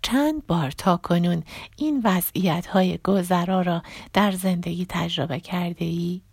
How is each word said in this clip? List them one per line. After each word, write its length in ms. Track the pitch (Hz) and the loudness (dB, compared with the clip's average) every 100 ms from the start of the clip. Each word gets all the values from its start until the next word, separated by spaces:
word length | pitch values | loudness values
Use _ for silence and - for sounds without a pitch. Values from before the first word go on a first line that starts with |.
چند 460 | - 254 294 311 - | 0 2 2 -2 -2
بار 240 | 170 139 | 0 0
تا 260 | - - 175 | 0 2 2
کنون 460 | - 175 175 170 - - - - | 2 2 2 0 -4 -14 -16 -4
این 240 | 302 285 | -2 2
وضعیت‌های 920 | 220 185 - - 185 160 - 190 185 170 | 2 2 0 0 0 0 0 2 2 0
گذرا 640 | - 196 175 180 175 190 | 0 0 2 0 2 0
را 220 | 180 170 - - - | 0 -2 -6 -18 -2
در 180 | 190 202 | 2 2
زندگی 540 | 185 185 180 175 170 180 | 2 0 0 -2 -6 -4
تجربه 500 | 175 170 170 147 131 | -2 -2 -2 -4 -4
کرده 460 | - 180 175 170 165 | -4 -4 -4 -4 -4
ای؟ 360 | 170 170 180 _ | -2 -4 -6 _